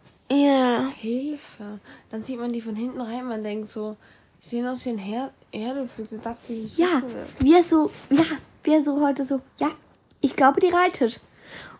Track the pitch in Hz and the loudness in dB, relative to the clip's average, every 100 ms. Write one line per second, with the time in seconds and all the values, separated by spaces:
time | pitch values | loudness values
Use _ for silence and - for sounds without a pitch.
0 | _ _ - 285 285 269 254 240 262 - | _ _ 0 4 4 4 4 2 -2 -6
1 | 220 240 285 294 - - 208 208 - - | -6 -4 -6 -8 -14 -16 -16 -16 -18 -20
2 | _ 220 233 247 240 233 226 214 247 254 | _ -12 -10 -8 -6 -6 -6 -6 -6 -6
3 | 233 240 254 220 214 208 208 226 214 214 | -8 -8 -6 -6 -6 -8 -8 -8 -8 -10
4 | - _ _ _ - 240 247 254 247 226 | -18 _ _ _ -8 -6 -4 -6 -6 -6
5 | 196 226 269 - _ 214 226 277 247 - | -6 -6 -8 -12 _ -8 -6 -6 -8 -10
6 | 214 220 226 240 - 226 220 - 349 311 | -12 -10 -10 -10 -10 -10 -4 0 2 2
7 | 247 226 - - 262 339 339 320 302 - | -2 -8 -12 2 6 8 6 4 2 -4
8 | - 277 320 294 - _ - 311 294 277 | 2 2 2 -2 -12 _ 2 4 4 2
9 | 294 269 262 269 - - 294 - _ _ | 0 0 -2 -4 -6 -6 -6 -6 _ _
10 | _ _ 269 - 254 370 359 339 359 - | _ _ -2 4 4 6 4 4 2 2
11 | 226 - - _ - - - | -2 -2 -16 _ -20 -20 -20